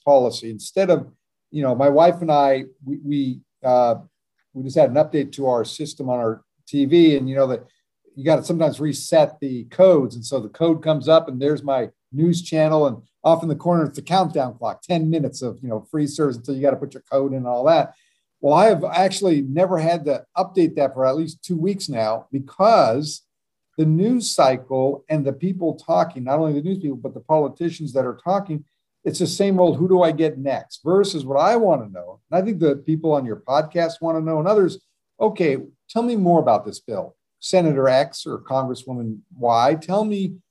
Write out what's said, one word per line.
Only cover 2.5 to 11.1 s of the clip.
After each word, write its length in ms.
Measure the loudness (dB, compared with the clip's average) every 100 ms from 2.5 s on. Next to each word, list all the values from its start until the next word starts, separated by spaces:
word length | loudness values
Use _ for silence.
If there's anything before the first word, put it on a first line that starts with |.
| 2 -4 _
we, 160 | -12 -10
we, 360 | -4 -4 -4 -6 _ _
uh, 320 | 0 2 2 0 -6 _ _ _ _
we 100 | -12
just 140 | -4 2
had 140 | 2
an 60 | 2
update 360 | 0 0 -4
to 160 | -4 -2
our 160 | -2
system 440 | -2 -8 -12 -8 -6
on 100 | -2
our 260 | -2 -6 _ _ -6
T 160 | -2
V, 320 | 4 6 6 4
and, 120 | 0
you 60 |
know, 140 | 0 0
that 160 | -2 -8 _ _ _ _
you 100 | -6
gotta 200 | 0 0
sometimes 340 | 0 -2 -2 -2
reset 640 | -6 -6 0 2 2 0
the 240 | -8 -8
codes. 500 | -6 4 6 6 2
And 100 | -6
so 140 | -8 -8
the 100 | -8
code 340 | -2 0 0
comes 260 | 0 -2
up 200 | 4